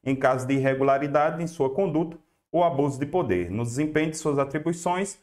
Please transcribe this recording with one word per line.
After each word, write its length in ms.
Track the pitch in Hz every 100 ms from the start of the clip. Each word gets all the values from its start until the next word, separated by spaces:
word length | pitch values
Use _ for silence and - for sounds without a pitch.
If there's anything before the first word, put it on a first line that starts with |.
em 120 | 131
caso 320 | 135 131 131 123
de 80 |
irregularidade 880 | 135 135 135 139 139 147 147 151 170
em 20 |
sua 240 | 165 - 135
conduta 480 | 135 190 156 165 - _ _ _
ou 120 | 165
abuso 360 | 170 135 143 127
de 60 |
poder, 460 | 143 180 139 90 87
no 100 | 101
desempenho 480 | 120 123 151 156 160
de 80 | 156
suas 220 | 156 139
atribuições, 800 | 139 151 160 170 180 180 196 -